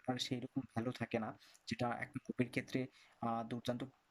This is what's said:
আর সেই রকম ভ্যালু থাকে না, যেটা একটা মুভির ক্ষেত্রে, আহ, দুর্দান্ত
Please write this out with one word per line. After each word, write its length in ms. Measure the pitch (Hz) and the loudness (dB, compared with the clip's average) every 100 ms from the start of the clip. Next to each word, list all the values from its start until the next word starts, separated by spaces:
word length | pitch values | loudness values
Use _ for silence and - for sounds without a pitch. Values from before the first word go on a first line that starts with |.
| - | -2
আর 100 | 127 | 0
সেই 220 | - 127 | 0 0
রকম 200 | 127 - | -2 -4
ভ্যালু 320 | 127 - 117 | -2 0 0
থাকে 260 | 123 113 117 | 0 0 2
না, 200 | 107 113 - - - | 0 -4 -14 -16 -6
যেটা 220 | - 120 | 0 2
একটা 280 | 117 123 - | 0 -4 -6
মুভির 340 | - - 123 | -4 0 0
ক্ষেত্রে, 360 | 127 - 131 127 - - - | 0 0 0 -2 -6 -20 -4
আহ, 240 | 120 117 | 0 0
দুর্দান্ত 400 | 117 120 - 123 131 - _ | 0 -2 -2 -2 -4 -10 _